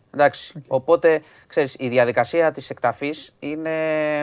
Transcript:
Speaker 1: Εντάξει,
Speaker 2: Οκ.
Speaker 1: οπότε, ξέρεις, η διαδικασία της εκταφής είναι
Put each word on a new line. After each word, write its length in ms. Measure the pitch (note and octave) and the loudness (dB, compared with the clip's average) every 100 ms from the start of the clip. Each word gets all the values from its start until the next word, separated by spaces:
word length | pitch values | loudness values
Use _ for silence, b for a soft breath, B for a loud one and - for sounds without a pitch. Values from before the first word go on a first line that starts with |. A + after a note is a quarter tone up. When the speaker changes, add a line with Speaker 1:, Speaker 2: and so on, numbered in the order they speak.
| _ | _
Speaker 1:
Εντάξει, 400 | - C#3+ - - D#3 | 2 2 2 -10 -16
Speaker 2:
Οκ. 160 | - | -4
Speaker 1:
οπότε, 480 | C3 - E3+ E3 D#3 - b b | -2 2 2 4 2 -2 b b
ξέρεις, 280 | - C3+ - | -2 -2 -4
η 80 | C3 | -2
διαδικασία 640 | B2 A#2+ B2 A#2 E3 D#3+ | 2 2 2 0 2 2
της 180 | C#3+ - | 0 -8
εκταφής 680 | - B2 A2+ C#3+ D3+ - _ | -4 -2 -2 -6 -8 -12 _
είναι 320 | C#3+ D#3 D#3+ D#3+ D#3+ D#3 D3+ D3+ | -10 -6 -4 -2 -2 0 0 -2